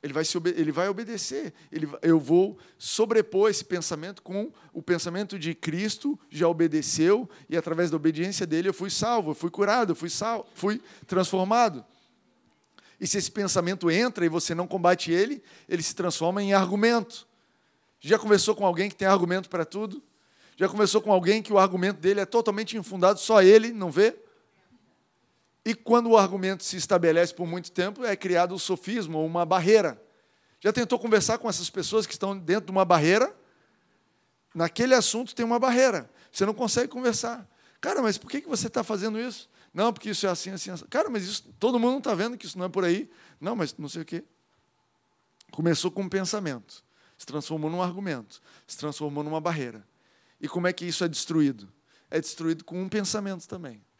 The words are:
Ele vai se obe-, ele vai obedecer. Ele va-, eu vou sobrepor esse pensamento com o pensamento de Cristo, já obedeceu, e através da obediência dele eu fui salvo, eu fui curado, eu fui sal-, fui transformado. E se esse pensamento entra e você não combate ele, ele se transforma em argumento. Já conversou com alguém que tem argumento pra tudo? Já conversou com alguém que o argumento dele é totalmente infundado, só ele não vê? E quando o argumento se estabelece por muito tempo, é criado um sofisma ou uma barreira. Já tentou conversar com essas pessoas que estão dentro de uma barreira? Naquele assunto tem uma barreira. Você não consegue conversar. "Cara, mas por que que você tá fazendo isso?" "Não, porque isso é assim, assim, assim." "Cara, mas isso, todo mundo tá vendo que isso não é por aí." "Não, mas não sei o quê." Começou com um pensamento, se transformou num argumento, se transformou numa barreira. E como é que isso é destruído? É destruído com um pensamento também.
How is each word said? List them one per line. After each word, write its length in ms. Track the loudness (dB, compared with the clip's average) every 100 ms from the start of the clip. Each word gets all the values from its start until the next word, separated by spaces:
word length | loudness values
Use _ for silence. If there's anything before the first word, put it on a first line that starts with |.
Ele 120 | -6
vai 100 | -4
se 100 | -2 -2
obe-, 160 | -2 0
ele 160 | -2
vai 160 | 0 -2
obedecer. 640 | -4 -8 -8 -8 -8 -10 -14 _
Ele 140 | -8
va-, 140 | -8 -2
eu 180 | 2 2
vou 400 | 4 4 4 -2 -20 _
sobrepor 720 | -8 -2 2 2 2 2 2
esse 120 | 2
pensamento 600 | -4 -6 -4 -6 -8 -14
com 280 | -10 -8 -8 -12 -16
o 80 | -14
pensamento 580 | -2 0 0 -6 -6 -6
de 160 | -6
Cristo, 640 | -4 -4 -2 -4 -4 -6 -6 _
já 180 | 0 0
obedeceu, 800 | 2 2 2 -2 2 4 4 0 -14 -4
e 60 | -4
através 340 | -2 -2 0
da 60 | 0
obediência 500 | 0 0 -4 -4 -2
dele 240 | -2 -2
eu 20 |
fui 160 | -4 -6
salvo, 440 | -4 0 0 0
eu 20 |
fui 160 | -4 -6
curado, 420 | 0 2 2 2
eu 20 |
fui 140 | -2 -4
sal-, 400 | -6 -4 -6 -8
fui 260 | -4 -2 -2 -6 -20 -4
transformado. 760 | 0 0 0 2 4 4 0 -16 _ _ _ _ _ _ _ _ -20 _ _
E 80 | -4
se 120 | -2
esse 120 | -4
pensamento 600 | -4 -2 0 0 0 2
entra 340 | 2 2 0
e 60 | 0
você 240 | 0 -4
não 120 | -4 -4
combate 460 | 2 4 2 2
ele, 300 | 0 0 -2 _ -20 -6
ele 140 | -4
se 120 | -4
transforma 480 | -2 -4 0 -2 0
em 120 | 2
argumento. 720 | 2 4 2 4 2 -2 -14 -20 _ _ _ _ _ _ _
Já 180 | 0 0
conversou 380 | 4 4 4 0
com 80 |
alguém 240 | 0 0 -4
que 80 | -2
tem 100 | 2
argumento 440 | 4 2 -2 -4
pra 160 | -6 -6
tudo? 360 | -6 -8 -10 _ _ _ _ _ _
Já 100 | -2
conversou 360 | 2 2 2
com 100 | 4
alguém 300 | 2 4 0
que 100 | 4
o 60 | 4
argumento 420 | 4 2 -2 0
dele 200 | 0 0
é 40 |
totalmente 500 | 0 0 0 -2 -6
infundado, 460 | -8 -8 2 4 4
só 220 | 4 8
ele 280 | 12 10 8
não 200 | -4 -4
vê? 260 | 4 2 2 -20 _ _ _ _ _ _ _ _ _ _ _ _ _
E 120 | -6
quando 340 | -6 2 2 6
o 80 | 6
argumento 480 | 6 0 -4 -4
se 140 | -6 -8
estabelece 560 | 0 2 4 4 2
por 120 | -2 -6
muito 240 | -6 -8
tempo, 320 | -4 -4 -4
é 140 | -4 -4
criado 380 | 0 2 2
um 40 | -2
sofisma 600 | -4 -6 -4 -6 -4 -4
ou 80 | -2
uma 180 | -2
barreira. 580 | 0 2 6 4 4 -6 _ _ _ _ _ _
Já 140 | -2
tentou 260 | 0 0 -2
conversar 380 | 2 2 2 -2
com 140 | -2
essas 180 | -4 -6
pessoas 380 | -6 -2 -2 -2
que 80 |
estão 220 | -6 -6 -6
dentro 280 | -2 -2
de 80 | 0
uma 100 | 0
barreira? 540 | 4 4 6 4 2 -4 _ _ _ _ _ _ _ _ _ _ _
Naquele 400 | -4 -4 0 4
assunto 400 | 4 4 -2 -6
tem 100 | -6
uma 140 | -2 2
barreira. 520 | 2 4 4 2 -6 _ _
Você 140 | -2 -2
não 80 |
consegue 340 | 0 -2 0 -2
conversar. 580 | -2 -2 -2 -6 -10 -16 _ _ _
"Cara, 220 | -4 0
mas 160 | 0 -2
por 140 | -6
que 100 | -8
que 80 | -4
você 220 | -4 -2
tá 120 | -4
fazendo 380 | -4 -4 -4 -4
isso?" 300 | -8 -10 -20 _ _
"Não, 200 | -2 -2
porque 160 | 0 -6
isso 180 | -2 -2
é 40 |
assim, 200 | -4 -6
assim, 200 | -10 -10
assim." 160 | -12 -6
"Cara, 220 | -2 -2
mas 140 | -2
isso, 300 | -6 -8 -10 -2
todo 180 | 0 2
mundo 240 | 2 0
tá 120 | -2
vendo 240 | -2 -2 -6
que 80 | -14
isso 120 | -8
não 60 |
é 40 | -6
por 120 | 0
aí." 280 | 0 0 -2 _ -20 _
"Não, 160 | -8
mas 220 | -4 -6 -6
não 120 | -12
sei 120 | -12
o 40 | -10
quê." 180 | -10 -12 _ _ _ _ _ _ _ _ _ _ _ _
Começou 400 | -2 0 0 -2
com 100 | -4
um 80 | -6
pensamento, 720 | -4 -4 -4 -6 -8 -12 -20 _ _ _ _
se 80 | -10
transformou 440 | -10 -8 -6 -6
num 120 | -4
argumento, 580 | -4 -4 -8 -8 -10 -20 _ -20 _
se 120 | -10
transformou 440 | -10 -8 -8 -6
numa 200 | -6 -4
barreira. 440 | -4 -4 -6 -12 -20 _ _ _ _ _
E 80 | -8
como 180 | -2 -2
é 60 |
que 140 | -2 -8
isso 180 | -4
é 40 | -4
destruído? 600 | -4 -2 2 2 0 -14 _ _ _ _
É 80 | -6
destruído 460 | -6 -6 -4 -4
com 160 | -6 -10
um 80 | -6
pensamento 580 | -4 -4 -6 -6 -10 -12
também. 380 | -14 -14 -18 _